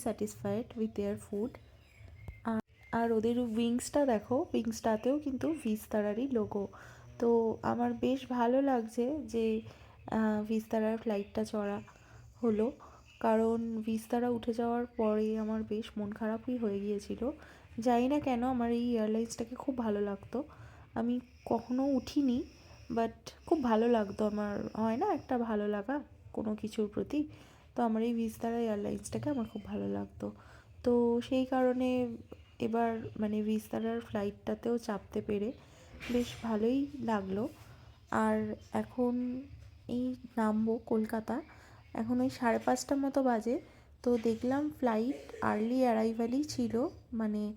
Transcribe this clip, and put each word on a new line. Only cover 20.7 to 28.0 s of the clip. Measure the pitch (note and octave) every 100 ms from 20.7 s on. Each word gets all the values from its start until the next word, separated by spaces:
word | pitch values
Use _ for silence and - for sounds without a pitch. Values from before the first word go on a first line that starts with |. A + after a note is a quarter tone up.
| - - -
আমি | A#3 B3 - - -
কখনো | A#3 A3+ B3 C#4 C4
উঠিনি, | - D4 C4+ B3 F4 - - - - A3+
but | A3+ - - - -
খুব | E4 A#3+
ভালো | A3 A#3+ A3+
লাগতো | G3+ G3+ G#3+
আমার। | G#3 G#3 G#3 A3 G#3+
হয় | A3+ A3+
না | G#4 D4+
একটা | - B3+ A3+
ভালো | G#3+ G#3 G#3
লাগা | G3+ D4 - - - -
কোনো | A3 G#3+
কিছুর | G#3+ - G#2
প্রতি, | G#3 G3 D4 D4+ - - - - -
তো | A#3
আমার | A3